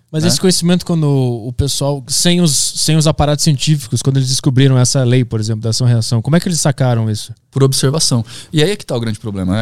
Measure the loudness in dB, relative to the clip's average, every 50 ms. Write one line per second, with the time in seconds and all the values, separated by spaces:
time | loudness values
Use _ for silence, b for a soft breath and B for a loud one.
0 | b -8 -4 0 0 0 0 2 2 2 2 2 2 2 0 0 0 -2 -2 0
1 | 2 2 2 2 2 0 -2 -4 -6 -8 -4 -2 -2 -2 -2 -2 -2 -2 -4 -4
2 | -6 -6 -4 0 2 2 2 4 2 2 2 0 -2 -4 -4 -2 0 2 2 4
3 | 2 2 2 2 0 0 2 2 2 0 0 0 0 0 0 0 -2 -4 -6 -2
4 | -2 0 0 0 0 0 -2 0 0 0 2 4 4 4 4 4 2 2 2 0
5 | 2 2 2 2 0 0 -2 -4 -2 -4 -4 -4 -2 -4 -2 0 2 2 2 2
6 | 0 0 -2 -2 0 2 2 2 2 0 -4 0 0 0 0 0 0 0 0 0
7 | 0 -2 -4 -4 -8 -12 -16 _ _ _ 0 0 2 2 2 0 0 0 0 0
8 | 0 0 0 -2 -2 B B B B B 0 0 2 2 0 -4 -6 -6 -4 -4
9 | -4 -4 -6 -8 -8 -8 -6 -4 -2 -2 -2 -2